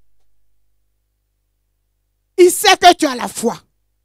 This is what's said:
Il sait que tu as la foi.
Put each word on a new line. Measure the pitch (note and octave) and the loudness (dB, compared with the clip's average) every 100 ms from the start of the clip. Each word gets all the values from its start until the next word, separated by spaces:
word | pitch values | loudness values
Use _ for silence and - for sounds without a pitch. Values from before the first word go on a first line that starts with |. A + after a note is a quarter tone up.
| _ _ _ _ _ _ _ _ _ _ _ _ _ _ _ _ _ _ _ _ _ _ _ - | _ _ _ _ _ _ _ _ _ _ _ _ _ _ _ _ _ _ _ _ _ _ _ 2
Il | F4+ | 2
sait | - G4+ G4 | 2 -2 2
que | F4+ | 2
tu | F4 D4 | 2 -2
as | |
la | B3 G3+ | -6 -12
foi. | - A3+ D#3 _ _ _ _ | -8 -8 -8 _ _ _ _